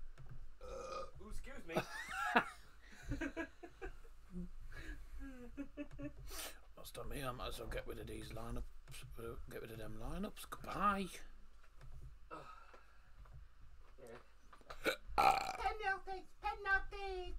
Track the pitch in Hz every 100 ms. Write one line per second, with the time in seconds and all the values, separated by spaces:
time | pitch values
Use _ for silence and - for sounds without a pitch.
0 | - - - - - - - - - -
1 | - - - - - - - - - 880
2 | - - - - - - - - - -
3 | - 277 302 - 330 - 349 - - -
4 | - - - 180 175 - - - - -
5 | - - 269 254 240 262 277 - 294 -
6 | 285 - - - - - - - - -
7 | 120 127 135 123 117 113 113 123 - 113
8 | 104 - - 113 117 120 - - - 127
9 | 127 - 117 135 - 123 113 110 107 110
10 | 120 165 202 - - - - 156 196 196
11 | 190 - - - - - - - - -
12 | - - - - - - - - - -
13 | - - - - - - - - - -
14 | - - - - - - - - - -
15 | - - 67 - - - 440 440 403 381
16 | 381 381 359 - 415 415 403 392 392 403
17 | 392 370 359